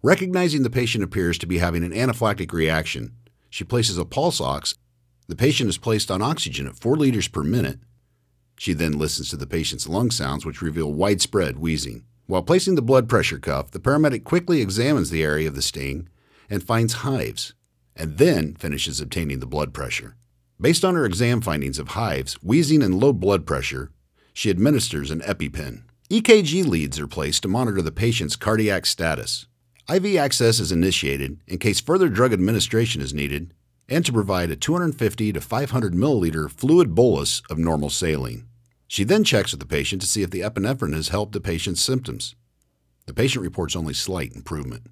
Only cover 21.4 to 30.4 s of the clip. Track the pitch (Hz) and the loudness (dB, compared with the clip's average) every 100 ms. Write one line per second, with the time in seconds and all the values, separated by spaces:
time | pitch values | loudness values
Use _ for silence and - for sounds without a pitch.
21.4 | 113 76 67 69 71 104 113 71 65 - | 0 -2 -2 -6 -8 -4 -2 -2 -4 -8
22.4 | 82 139 147 156 107 92 135 110 92 98 | 2 2 6 4 4 4 4 4 2 2
23.4 | 76 71 65 65 - _ _ _ _ - | 0 -4 -4 -8 -10 _ _ _ _ -4
24.4 | 107 90 123 139 117 76 69 78 78 98 | 0 4 4 4 0 -4 -4 -6 -4 -4
25.4 | 71 69 69 58 - _ _ 220 220 220 | -4 -6 -10 -12 -20 _ _ 0 6 6
26.4 | 160 175 165 85 73 67 71 - 73 76 | 6 0 2 2 0 -6 -8 -4 -2 -2
27.4 | 95 110 123 95 80 80 117 117 76 - | -2 0 0 -2 -4 0 0 0 -4 -4
28.4 | - 110 107 95 - - 82 71 53 - | 0 2 2 0 -2 -2 -2 -2 -4 -8
29.4 | - _ _ _ - 175 196 185 143 - | -10 _ _ _ -2 0 2 2 2 4